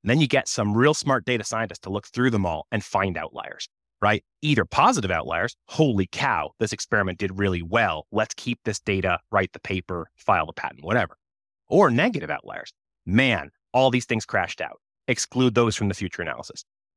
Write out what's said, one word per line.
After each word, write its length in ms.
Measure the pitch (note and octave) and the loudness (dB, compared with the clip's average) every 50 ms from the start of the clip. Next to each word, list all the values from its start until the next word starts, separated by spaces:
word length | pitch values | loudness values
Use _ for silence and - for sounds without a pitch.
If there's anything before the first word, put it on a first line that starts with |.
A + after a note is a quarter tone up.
| - | 2
And 60 | G2+ | 2
then 100 | B2 D#3 | 4 4
you 80 | D3+ | 4
get 220 | B2+ - C3+ - - | 4 2 0 0 0
some 260 | - - G#2+ G#2 G#2 | -4 -2 0 0 2
real 180 | A2+ B2+ D3 D3+ | 4 4 4 4
smart 300 | - - C#3 C3 A#2+ - | 2 0 0 -2 0 0
data 220 | - B2 A2 G#2 | -2 -4 -4 -4
scientists 340 | - A2+ A2 A2+ G2 F2 - | -4 -4 -4 -4 -6 -8 -14
to 100 | - F#2+ | -10 -8
look 180 | G2 G2+ - | -8 -8 -8
through 240 | - - B2 B2 C3 | -8 -2 0 2 2
them 140 | A#2 G#2+ F#2+ | 2 2 0
all 220 | F2 D#2+ D2+ - _ - | 0 -2 -4 -6 _ -6
and 100 | G#2+ - | -6 -4
find 340 | - - G2+ G2 F#2+ E2+ | -2 -2 -2 -2 -2 -4
outliers, 520 | D#2+ D#2 - - - - - - - - - _ _ _ _ _ _ | -6 -8 -10 -10 -12 -12 -12 -12 -14 -16 -16 _ _ _ _ _ _
right? 240 | G#2 G#2 G#2+ G2+ _ _ _ _ | 2 2 2 2 _ _ _ _
Either 240 | - D3+ D3 A2+ F#2 | 0 2 2 2 2
positive 460 | - - - D3+ A3+ C4 E3+ G#2 F#2 | 2 2 4 4 4 4 2 0 -2
outliers, 440 | F2+ D#2+ A#1 - E2 E2 G2 A#2+ - _ _ | -2 -2 -2 -2 -2 -2 -2 -4 -6 _ _
"Holy 420 | - - - D#3+ C#3 A2+ G2 F#2+ - | -8 0 2 2 4 4 2 0 -2
cow, 400 | - - C3+ C3+ A2 E2 D2+ C#2+ _ _ | -2 -2 -2 0 0 -2 -2 -6 _ _
this 140 | A2+ G#2 - | -4 -4 -4
experiment 460 | - - _ - G#2 G2 F#2+ F2 - | -8 -4 _ 0 0 0 0 -2 -4
did 200 | G2+ F#2 F#2+ F#2+ | -4 -6 -2 0
really 220 | G2+ G2 F2+ F2 | 0 0 0 -2
well. 440 | E2+ E2 G2 A#2 A2+ F#2+ E2 D#2 - _ | -4 0 2 2 2 2 0 -4 -8 _
Let's 220 | - G#2 G#2+ - - | -2 -2 -2 -2 -4
keep 260 | - - B2 A#2+ _ _ | -10 -8 -8 -8 _ _
this 160 | A2+ G2+ - | -6 -6 -4
data, 380 | _ - G2+ F#2+ F#2 F#2 F2 E2+ _ _ | _ -2 -2 0 0 0 -2 -2 _ _
write 220 | G#2+ G2 F#2+ F2 - | 0 0 0 0 -6
the 80 | - | -16
paper, 480 | - - G2 F#2 - - F#2 E2+ D#2 _ _ | -8 -6 -6 -6 -6 -8 -10 -10 -10 _ _
file 280 | _ - - G2 F2 D#2+ | _ 0 0 2 2 0
the 60 | D#2+ | -4
patent," 320 | - - - - - B1+ D2 | -8 -10 -10 -10 -10 -12 -6
whatever. 320 | E2+ A2 B2 F#2+ - - _ _ _ _ _ _ _ _ _ _ _ | -2 -2 -2 -2 -2 -8 _ _ _ _ _ _ _ _ _ _ _
Or 200 | - F#3 G#3 D3 | 4 4 6 6
negative 400 | A#2 B2 F3 B3 G#3+ C#3+ - D2+ | 4 2 0 0 -2 -4 -6 -6
outliers, 440 | D2 - _ - - - - - _ _ _ _ _ _ _ | -8 -8 _ -12 -14 -14 -14 -16 _ _ _ _ _ _ _
"Man, 460 | - F#2 A#2 C3+ C3 A2+ E2 C#2+ - _ _ _ _ | 2 4 4 4 4 2 0 -2 -10 _ _ _ _
all 200 | - B2 C3 C3 | 2 4 4 4
these 140 | A#2+ B2+ A#2 | 2 0 -2
things 200 | - A#2 A2+ - | -2 -4 -4 -4
crashed 340 | - - G2+ F2 E2 - - | -2 -2 -2 -2 -2 -6 -8
out." 220 | E2 - - _ _ _ _ _ _ | -8 -10 -10 _ _ _ _ _ _
Exclude 460 | - B2 - - _ - B2 B2+ B2 G#2+ | -4 -4 -4 -4 _ 0 2 2 4 4
those 220 | A#2 A#2+ A2+ G2+ | 4 2 2 2
from 120 | - G#2+ | 0 -2
the 60 | G2 G2+ | -2 -2
future 300 | - G2 F2+ - - F2 | -2 -6 -8 -6 -8 -8
analysis. 420 | D#2 C2 A#1+ - - - - - _ _ _ _ _ _ | -8 -8 -10 -12 -14 -16 -18 -20 _ _ _ _ _ _